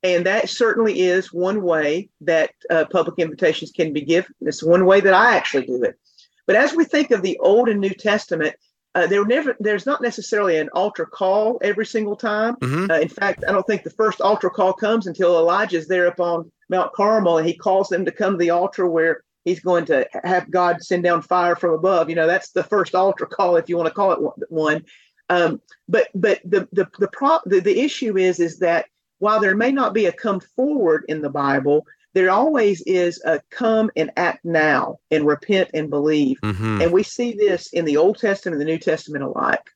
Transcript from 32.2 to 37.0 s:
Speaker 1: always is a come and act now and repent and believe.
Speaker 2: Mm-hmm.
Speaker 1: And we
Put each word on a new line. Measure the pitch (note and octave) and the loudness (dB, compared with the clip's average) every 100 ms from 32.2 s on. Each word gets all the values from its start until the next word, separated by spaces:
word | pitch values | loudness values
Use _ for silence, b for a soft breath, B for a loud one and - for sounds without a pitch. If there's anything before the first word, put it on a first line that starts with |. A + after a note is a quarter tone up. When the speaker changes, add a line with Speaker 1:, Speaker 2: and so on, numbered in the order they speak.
| F#3 | 2
Speaker 1:
always | F#3+ D4 D4 G#3 F3+ | 2 2 2 0 0
is | F3+ F#3 F3 E3+ | -2 0 0 -2
a | - D3+ _ | -2 -2 _
come | - A3+ A3 A3 - | -4 0 2 0 -2
and | D3+ - | -4 -2
act | F3 - | -2 -4
now | E3+ E3 D#3 C3 - - _ | -2 0 2 0 -2 -10 _
and | D#3 D3 | 0 2
repent | D3 - G3 F#3 | -2 0 0 0
and | D#3 D3+ | -4 -4
believe. | C#3+ D3 D3+ C#3 C3 | -2 0 2 0 0
Speaker 2:
Mm-hmm. | G#2+ F#2+ A2 G#2+ | -4 -4 -2 0
Speaker 1:
And | E3+ | 2
we | F3 | 2